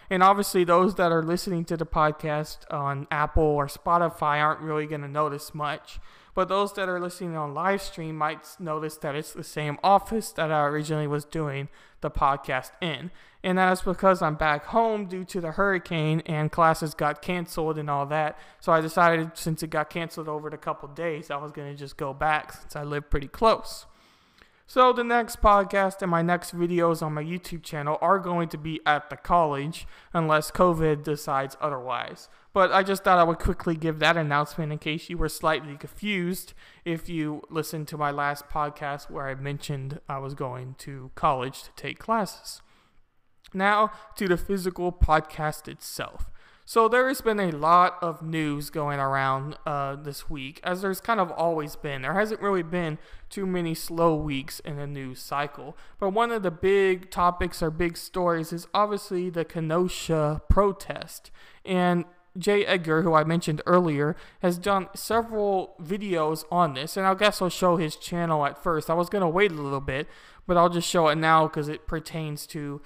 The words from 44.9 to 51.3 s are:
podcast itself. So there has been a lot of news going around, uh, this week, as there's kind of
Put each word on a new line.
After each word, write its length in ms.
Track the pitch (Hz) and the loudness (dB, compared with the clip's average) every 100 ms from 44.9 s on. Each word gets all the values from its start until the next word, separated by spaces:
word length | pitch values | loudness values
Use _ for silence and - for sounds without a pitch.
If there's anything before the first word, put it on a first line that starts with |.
podcast 800 | 170 - 156 156 - 156 151 - | 2 4 4 2 -6 -6 -6 -12
itself. 640 | 143 - - - - - - - _ - | -14 -14 -10 -10 -6 -8 -8 -18 _ -2
So 200 | 226 220 | 4 4
there 180 | 240 254 | 4 2
has 140 | 254 | 2
been 180 | 226 208 | 0 0
a 140 | 185 | 0
lot 440 | 151 156 175 180 180 | 0 6 6 6 2
of 200 | 170 160 | -6 -6
news 480 | 160 160 151 147 143 | -6 -2 -2 -2 -6
going 280 | 165 147 143 | -4 -2 -2
around, 580 | 135 135 135 135 143 - | 0 0 2 0 -4 -8
uh, 300 | - 143 139 | -6 -4 -4
this 340 | 139 147 139 - | -6 -10 -10 -6
week, 300 | 147 135 156 | -6 -8 -8
as 180 | 180 180 | -6 -4
there's 180 | 196 185 | -2 -4
kind 200 | - 226 | -2 0
of 100 | 175 | 0